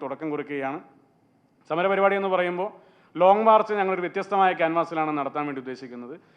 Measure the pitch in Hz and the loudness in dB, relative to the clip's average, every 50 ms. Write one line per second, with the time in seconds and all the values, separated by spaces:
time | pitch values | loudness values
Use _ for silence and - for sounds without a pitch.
0 | 143 131 135 - 160 156 147 147 143 143 147 139 135 135 143 175 - - _ _ | -8 -10 -10 -8 -8 -6 -6 -6 -8 -8 -8 -6 -6 -6 -8 -8 -12 -16 _ _
1 | _ _ _ _ _ _ _ _ _ _ _ _ _ - 151 170 180 196 196 190 | _ _ _ _ _ _ _ _ _ _ _ _ _ -6 -2 0 2 2 2 4
2 | 196 196 196 196 196 190 185 180 180 175 180 175 190 214 - - - _ _ _ | 4 4 2 2 0 0 0 0 0 0 -2 -4 -6 -6 -8 -14 -20 _ _ _
3 | _ _ - 156 175 185 202 214 220 220 220 220 214 214 214 202 190 190 185 180 | _ _ -2 4 6 6 6 6 6 6 6 6 4 2 -2 -2 0 0 -2 -2
4 | 180 170 - 196 190 - 208 196 190 185 180 160 170 160 165 170 160 160 170 160 | -4 -4 -4 -6 -6 -2 0 2 2 2 2 2 0 0 0 0 -2 -2 -2 -4
5 | 156 156 151 147 139 135 123 151 147 147 139 135 123 131 127 123 135 123 123 120 | -2 -2 -2 -4 -4 -4 -4 -6 -6 -6 -6 -8 -10 -10 -12 -12 -14 -16 -16 -16
6 | 120 120 151 180 _ _ _ | -14 -16 -16 -18 _ _ _